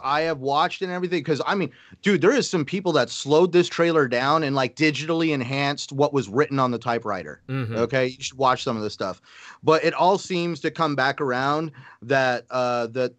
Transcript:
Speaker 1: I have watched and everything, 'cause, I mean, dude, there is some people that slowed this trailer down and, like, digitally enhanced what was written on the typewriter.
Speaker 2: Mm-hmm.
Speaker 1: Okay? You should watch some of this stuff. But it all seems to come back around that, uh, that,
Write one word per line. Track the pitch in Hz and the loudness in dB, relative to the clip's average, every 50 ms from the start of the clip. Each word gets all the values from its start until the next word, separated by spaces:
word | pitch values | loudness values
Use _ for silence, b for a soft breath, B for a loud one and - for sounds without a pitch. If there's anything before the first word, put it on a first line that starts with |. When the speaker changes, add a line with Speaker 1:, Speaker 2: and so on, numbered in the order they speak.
| - | -4
Speaker 1:
I | 131 143 151 | -2 0 0
have | 160 165 160 139 | 0 0 -2 -4
watched | 131 139 139 147 165 175 - - 190 | -2 0 0 2 0 0 -2 -4 -6
and | 185 | -6
everything, | 180 180 180 180 175 170 139 | -4 -4 -4 -4 -4 -4 -2
'cause, | 165 156 135 - - | -2 -2 -2 -2 -2
I | 190 | -2
mean, | 202 175 147 B B B B B B - | -2 -2 -4 B B B B B B 0
dude, | 202 202 165 | 2 2 4
there | 139 196 277 | 4 4 4
is | 269 202 - | 4 2 0
some | - 170 143 | -2 -2 -2
people | - 170 202 190 180 | -2 -4 -4 -2 0
that | 160 147 123 117 | 2 2 2 0
slowed | - - - 139 147 156 180 185 | -2 -6 0 2 4 4 6 6
this | 160 175 170 175 | 4 4 2 2
trailer | - - 170 170 165 160 143 123 | 2 0 2 2 4 2 2 2
down | 123 120 127 139 151 160 160 | 2 0 2 2 2 2 2
and, | 139 139 | 0 0
like, | 139 131 123 - | 0 0 -2 0
digitally | - 156 156 147 127 147 156 165 165 165 160 151 | 2 2 2 2 0 -2 -2 -2 0 0 0 0
enhanced | 135 120 123 139 139 143 139 143 139 - - | -2 -2 -4 -2 -2 -2 -2 -2 -4 -8 -8
what | 143 135 147 143 143 | -2 0 0 2 2
was | 139 117 98 | 0 -2 0
written | 98 127 147 - 139 139 | 0 0 0 2 2 0
on | 131 127 | 0 0
the | 120 113 | 0 -2
typewriter. | - 123 117 117 117 110 101 92 80 73 73 - _ - | -2 -2 -2 -2 -2 -4 -6 -6 -8 -10 -14 -16 _ -10
Speaker 2:
Mm-hmm. | 131 135 127 107 113 113 | -8 -6 -6 -4 -2 -2
Speaker 1:
Okay? | 120 117 135 131 127 127 | -2 0 2 0 0 0
You | 127 135 | -2 -6
should | 135 - 127 131 | -10 -12 -4 0
watch | 135 127 127 123 - | 2 2 2 2 0
some | 135 120 110 | -4 -4 -4
of | 107 | -4
this | 104 - | -6 -6
stuff. | - 107 95 92 - B B B B B B B B - | -6 -6 -8 -8 -10 B B B B B B B B 2
But | 135 156 156 135 | 4 4 4 4
it | 165 170 | 0 2
all | 135 165 180 202 185 | 2 4 4 4 2
seems | - - 190 175 170 170 170 147 | 0 -4 -4 -2 -2 -4 -4 -4
to | - 160 | -4 -6
come | - - 165 151 143 | -2 0 0 0 0
back | 135 127 135 139 - | 0 0 0 0 0
around | 151 131 123 127 135 139 147 156 160 160 139 B 131 B B B - | -2 -2 -2 0 0 0 0 -2 -4 -6 -10 B -20 B B B -4
that, | 120 139 135 131 127 123 117 - _ | 0 2 2 2 2 0 -2 -4 _
uh, | 123 127 127 123 123 120 117 117 | -4 -2 -2 0 0 -2 -4 -4
that, | 113 131 127 123 123 | -2 -4 -4 -4 -4